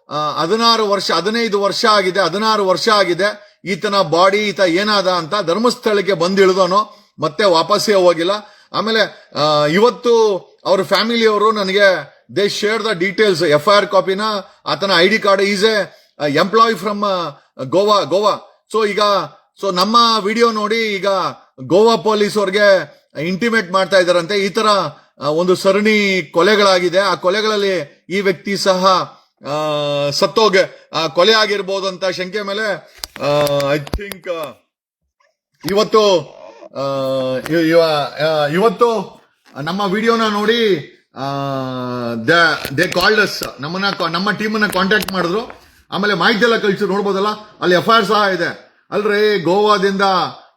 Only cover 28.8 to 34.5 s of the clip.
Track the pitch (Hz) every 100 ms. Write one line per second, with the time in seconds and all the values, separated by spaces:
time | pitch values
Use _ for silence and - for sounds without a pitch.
28.8 | 190 175 139 - _ _ 135 151 151 147
29.8 | 143 143 143 143 196 226 214 185 151 -
30.8 | _ 151 160 170 202 220 208 202 185 196
31.8 | 190 180 190 175 185 208 196 202 214 165
32.8 | - - - - 143 147 143 143 139 151
33.8 | 143 - 202 185 185 165 139